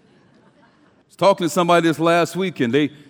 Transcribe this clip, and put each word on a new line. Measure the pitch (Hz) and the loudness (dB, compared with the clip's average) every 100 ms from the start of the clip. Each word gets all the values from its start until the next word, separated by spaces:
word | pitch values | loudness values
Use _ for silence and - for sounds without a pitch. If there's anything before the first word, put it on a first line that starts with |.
| _ _ _ _ _ _ | _ _ _ _ _ _
I | _ _ _ _ _ | _ _ _ _ _
was | - | -2
talking | 196 190 170 | 0 2 0
to | |
somebody | 190 175 170 165 | 0 2 2 2
this | 147 | 0
last | 165 170 160 175 | 0 0 -2 -4
week, | 190 - | -6 -4
and | 120 | -2
they | 139 143 - | 0 -2 -8